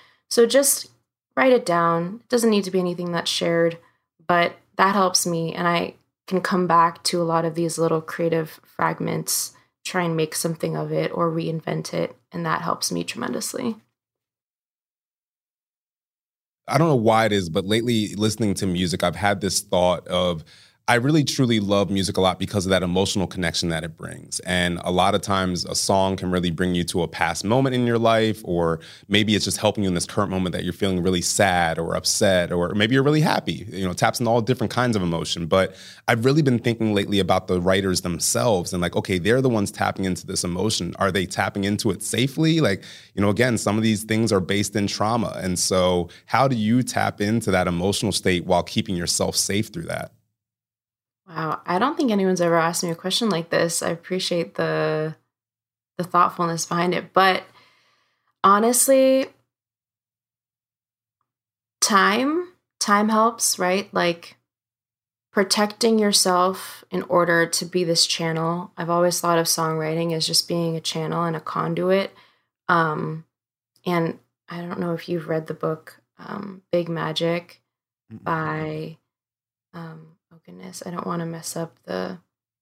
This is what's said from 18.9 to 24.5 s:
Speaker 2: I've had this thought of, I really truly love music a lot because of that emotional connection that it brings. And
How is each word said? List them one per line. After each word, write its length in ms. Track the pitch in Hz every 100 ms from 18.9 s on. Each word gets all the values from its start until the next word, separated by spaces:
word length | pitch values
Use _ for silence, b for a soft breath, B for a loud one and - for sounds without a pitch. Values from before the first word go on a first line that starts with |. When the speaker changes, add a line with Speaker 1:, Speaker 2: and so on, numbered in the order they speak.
| 90
Speaker 2:
I've 120 | 87 85
had 240 | 101 101
this 220 | 98 -
thought 440 | - 92 90 82 -
of, 340 | 90 90 82 - b b b -
I 80 | 120
really 280 | 131 160
truly 380 | 131 - 123 110
love 280 | 98 101 95
music 280 | 98 90 -
a 40 |
lot 160 | 92 87
because 280 | 95 104 90
of 60 |
that 120 | 92
emotional 420 | 87 90 98 104 87
connection 440 | 95 85 - 87
that 160 | 82 80
it 100 | -
brings. 460 | 85 82 82 -
And 360 | -